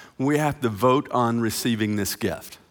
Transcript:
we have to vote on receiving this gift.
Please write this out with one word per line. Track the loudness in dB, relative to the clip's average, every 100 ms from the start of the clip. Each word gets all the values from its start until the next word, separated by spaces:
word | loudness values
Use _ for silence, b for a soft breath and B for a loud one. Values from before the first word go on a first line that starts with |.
| B -4
we | 0 2
have | 0 0
to | -4
vote | 2 4 4 2
on | 0 2 0
receiving | 0 -2 -2 0 0 0
this | -2 -2
gift. | -4 -4 -10 -20 _